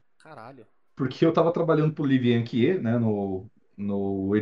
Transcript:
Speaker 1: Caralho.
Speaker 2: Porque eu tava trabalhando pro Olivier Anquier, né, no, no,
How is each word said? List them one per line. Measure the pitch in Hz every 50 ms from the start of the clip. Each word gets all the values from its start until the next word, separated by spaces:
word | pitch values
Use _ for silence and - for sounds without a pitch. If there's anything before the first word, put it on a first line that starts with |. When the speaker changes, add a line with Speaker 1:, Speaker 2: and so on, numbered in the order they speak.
| _ _ _ _
Speaker 1:
Caralho. | _ - 156 127 110 123 139 127 - _ _ _ _ _ _
Speaker 2:
Porque | - 139 123 - - 160
eu | 165
tava | 160 170 160 165
trabalhando | 170 170 165 160 156 151 156 156 151
pro | - 147
Olivier | 135 135 127 117 120 120 117
Anquier, | 117 - - 120 117 156 190 180
né, | 127 113 117 120
no, | 117 110 104 104 98 98 95 95 110 110 - _ _ _ _
no, | - 101 101 101 98 98 98 98 98 95 95 101 107